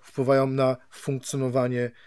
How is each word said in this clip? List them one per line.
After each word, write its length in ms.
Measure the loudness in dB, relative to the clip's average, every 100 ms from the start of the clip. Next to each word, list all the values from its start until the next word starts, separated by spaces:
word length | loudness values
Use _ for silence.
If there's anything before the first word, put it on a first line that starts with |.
wpływają 440 | -8 -2 2 4 2
na 300 | 2 0 0 -8
funkcjonowanie 1000 | -10 -6 -6 -6 -4 0 0 0 -2 -4 -8